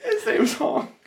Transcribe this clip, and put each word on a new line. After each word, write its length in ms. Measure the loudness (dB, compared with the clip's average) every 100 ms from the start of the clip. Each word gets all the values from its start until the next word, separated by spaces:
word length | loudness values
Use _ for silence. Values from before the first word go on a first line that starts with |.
His 240 | 0 -2 0
name's 280 | 2 2
Honk. 500 | 2 -2 -2 -4 -14